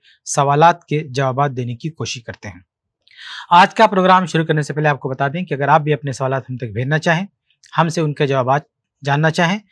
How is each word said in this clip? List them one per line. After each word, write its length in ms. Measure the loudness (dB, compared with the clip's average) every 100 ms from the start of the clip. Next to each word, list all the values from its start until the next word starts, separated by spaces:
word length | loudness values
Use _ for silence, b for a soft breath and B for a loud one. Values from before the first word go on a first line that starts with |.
| b b -6
सवालात 540 | 0 2 4 4 2 -2
के 160 | -6 -6
जवाबात 420 | -4 -2 0 -2
देने 240 | -4 -8
की 140 | -8 -10
कोशिश 340 | -10 -10 -12
करते 260 | -14 -16 -16
हैं। 160 | -18 _ _ _ _ _ B B B B
आज 220 | 6 6
का 120 | 4 2
प्रोग्राम 400 | 4 4 4 2
शुरू 180 | -2
करने 180 | 0 -2
से 120 | -2
पहले 140 | -2 0
आपको 220 | 0 -4
बता 180 | -4 -4
दें 160 | -4
कि 100 | -6
अगर 140 | -2 2
आप 140 | 2
भी 100 | 2
अपने 200 | -2 -4
सवालात 320 | -4 -4 -4 -6
हम 80 | -10
तक 160 | -8
भेजना 240 | -6 -2 -2
चाहें, 300 | 0 -2 -4 _ _ _ _ -2
हमसे 240 | 0 0
उनके 260 | -2 -2 -2
जवाबात 420 | 0 0 -2 -4 _ _ _
जानना 280 | -2 0 0
चाहें, 300 | 2 0 -2 -10